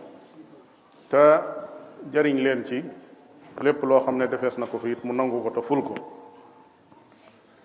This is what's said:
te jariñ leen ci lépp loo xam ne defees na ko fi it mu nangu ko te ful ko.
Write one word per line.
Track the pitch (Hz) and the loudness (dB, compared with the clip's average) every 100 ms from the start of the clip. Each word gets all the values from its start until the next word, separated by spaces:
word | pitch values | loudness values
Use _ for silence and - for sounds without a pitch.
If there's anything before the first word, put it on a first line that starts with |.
| - - - - - - - _ _ - - | -20 -20 -20 -20 -20 -20 -20 _ _ -20 0
te | 139 147 160 - - - - - - 143 | 6 8 6 2 -10 -12 -16 -20 -16 -4
jariñ | 143 147 135 | 0 2 2
leen | 131 127 | 2 0
ci | 110 123 156 - - - - - - - | -4 -8 -8 -16 -20 -20 -20 -20 -20 -2
lépp | 135 151 | 0 0
loo | 135 131 | 4 4
xam | 131 131 | 4 0
ne | 127 | -2
defees | 123 127 123 | -2 -4 -4
na | 117 | -6
ko | 113 | -4
fi | 120 | -4
it | 117 | -6
mu | 123 | -4
nangu | 123 131 120 | -2 -2 -2
ko | 113 | -4
te | 117 | -4
ful | - 143 | -2 -2
ko. | 110 104 - - - - - - - _ _ - _ - - - _ _ | -2 -10 -14 -20 -20 -20 -20 -20 -20 _ _ -20 _ -20 -20 -20 _ _